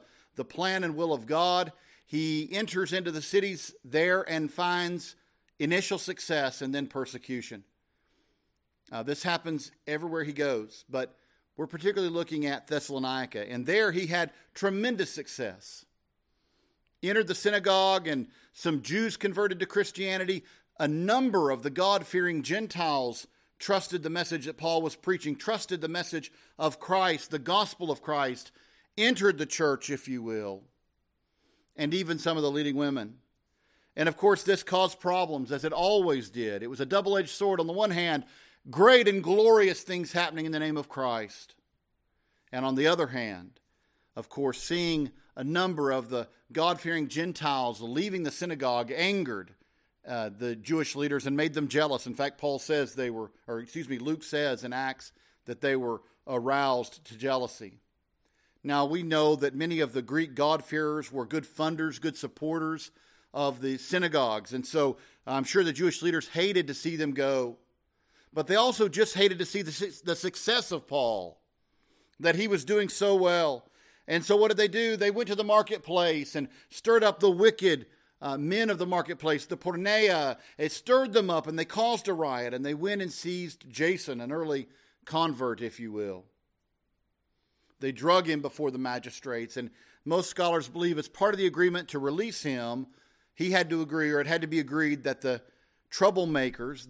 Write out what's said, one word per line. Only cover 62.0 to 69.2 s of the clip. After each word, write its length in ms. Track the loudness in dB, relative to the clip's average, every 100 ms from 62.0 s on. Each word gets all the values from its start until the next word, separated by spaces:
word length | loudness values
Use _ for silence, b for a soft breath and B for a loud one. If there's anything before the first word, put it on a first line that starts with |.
| -6 -6
supporters 760 | -10 -6 -4 -2 -4 -6 -10 b b b b
of 260 | -4 -2 -2
the 200 | -4 -4
synagogues. 720 | -2 0 2 2 2 0 -4
And 140 | -8 -4
so 300 | 2 2 0 B B -4
I'm 200 | -4 0
sure 180 | 2
the 100 | 2
Jewish 300 | 2 0 0
leaders 240 | 0 -2 -2
hated 400 | 0 2 2 -2
to 80 | -4
see 200 | -6 -2
them 180 | -2
go. 440 | 0 0 0 -2 -6 _ _ _ b b b b
But 140 | -6 2
they 80 | 4
also 320 | 4 4 2
just 260 | 4 2
hated 240 | 6